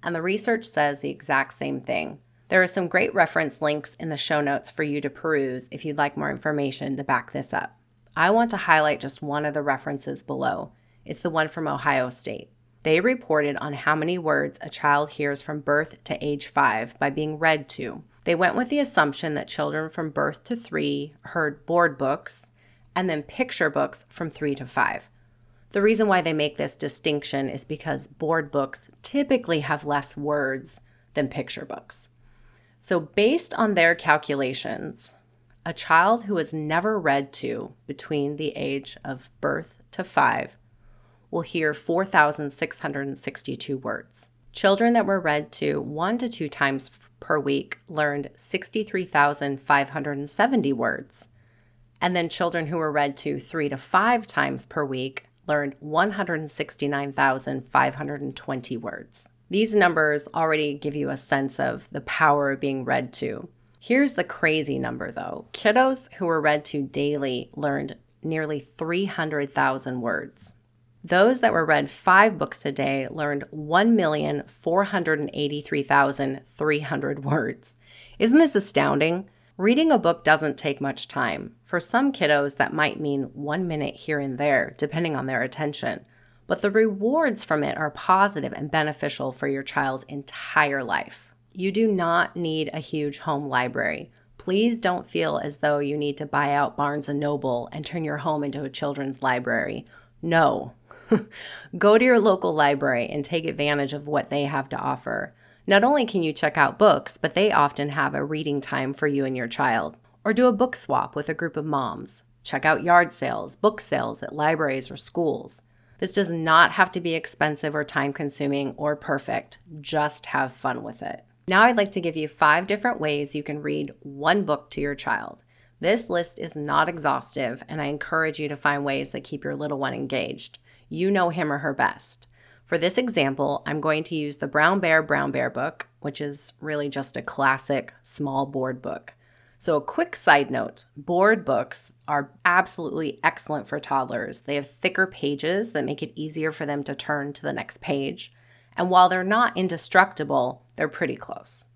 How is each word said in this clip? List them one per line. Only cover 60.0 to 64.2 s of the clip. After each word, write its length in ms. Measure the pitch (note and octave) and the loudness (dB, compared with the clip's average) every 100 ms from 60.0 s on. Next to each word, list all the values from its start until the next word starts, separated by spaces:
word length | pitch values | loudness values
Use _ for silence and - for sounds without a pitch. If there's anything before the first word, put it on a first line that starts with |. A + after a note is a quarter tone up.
| D3+ D3 D3 - | 2 2 -2 -2
already 380 | D#3+ D#3 D3+ | 2 2 0
give 240 | C#3+ D3 D3 | -4 -6 -4
you 120 | C#3 | -4
a 60 | C3+ | -6
sense 460 | - C#3 C3+ - | -2 0 0 -2
of 260 | C3+ B2 - | -2 -4 -8
the 80 | D3 | -12
power 500 | - - D#3 C#3+ C#3+ | -8 2 4 6 2
of 80 | C3+ | -2
being 240 | C#3 C3+ | -2 -4
read 300 | B2+ C3 B2+ | 0 -2 -2
to. 340 | - C#3+ - - _ _ _ | -6 -6 -8 -12 _ _ _
Here's 340 | - B3 C#4+ | 0 2 2
the 120 | C#4 | 0